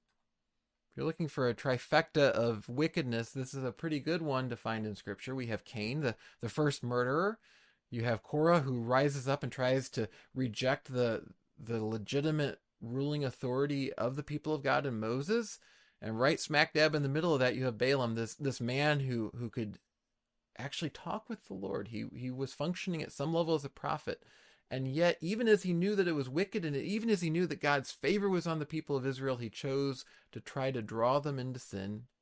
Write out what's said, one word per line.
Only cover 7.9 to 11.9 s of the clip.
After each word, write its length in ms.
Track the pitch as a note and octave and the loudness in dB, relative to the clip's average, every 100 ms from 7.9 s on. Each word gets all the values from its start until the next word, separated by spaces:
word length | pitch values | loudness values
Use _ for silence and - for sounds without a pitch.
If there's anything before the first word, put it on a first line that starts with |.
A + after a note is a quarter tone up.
You 140 | B2 | -2
have 180 | A#2+ A2 | 0 0
Korah, 380 | - D3+ D#3+ F3 | 0 2 6 6
who 200 | C3+ B2 | 4 0
rises 460 | A#2 B2+ D3 C#3 B2+ | 2 4 4 2 -2
up 160 | C#3 | -2
and 80 | B2+ | -2
tries 380 | - B2+ C3 B2+ | 0 2 2 0
to 180 | - A2 - - | -4 -4 -6 -12
reject 580 | B2+ B2+ G#2 B2+ C#3 - | -4 -2 0 0 0 -2
the, 300 | B2+ A#2+ A2 - - _ - | 0 2 0 -4 -18 _ -16
the 240 | A2 A2+ | -4 -2
legitimate 800 | A2 | 0